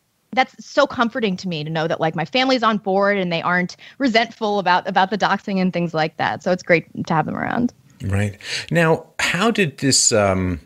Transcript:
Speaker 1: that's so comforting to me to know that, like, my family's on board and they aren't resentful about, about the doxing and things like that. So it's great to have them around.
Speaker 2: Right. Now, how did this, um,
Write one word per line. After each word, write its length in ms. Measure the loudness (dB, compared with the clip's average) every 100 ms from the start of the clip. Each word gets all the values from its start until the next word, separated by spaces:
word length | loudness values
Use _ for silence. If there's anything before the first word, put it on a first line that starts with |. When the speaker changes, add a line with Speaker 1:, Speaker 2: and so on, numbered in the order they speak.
| _ _ _
Speaker 1:
that's 340 | -2 -2 -4 -6
so 220 | 0 0
comforting 480 | 2 -2 -2 -4 -4
to 140 | -6
me 160 | -6 -4
to 40 |
know 200 | -4 -2
that, 100 | 0
like, 160 | -2 -2
my 80 |
family's 400 | -2 0 0 2
on 140 | 2 0
board 400 | 0 0 2 0
and 160 | -2
they 80 | -2
aren't 340 | -2 -2 -2 -6 -18 -4
resentful 600 | 0 2 0 -2 -2 0
about, 280 | 4 2 2
about 220 | 0 2
the 80 | 2
doxing 440 | 0 -2 -2 -2
and 120 | 0
things 200 | -2 -2
like 220 | -2 -2 -2
that. 260 | -4 -4
So 120 | -2
it's 100 | -2
great 220 | 2 0 0 -8 -2
to 80 |
have 120 | 0 0
them 100 | -4
around. 380 | -4 -2 -2 -4 _ -10 -2
Speaker 2:
Right. 320 | -2 -2 -6 -10 -10 -2
Now, 360 | 2 2 2 -2 -6
how 320 | -2 0 0
did 280 | 2 0 0
this, 340 | 0 2 4
um, 480 | 4 4 2 0 -2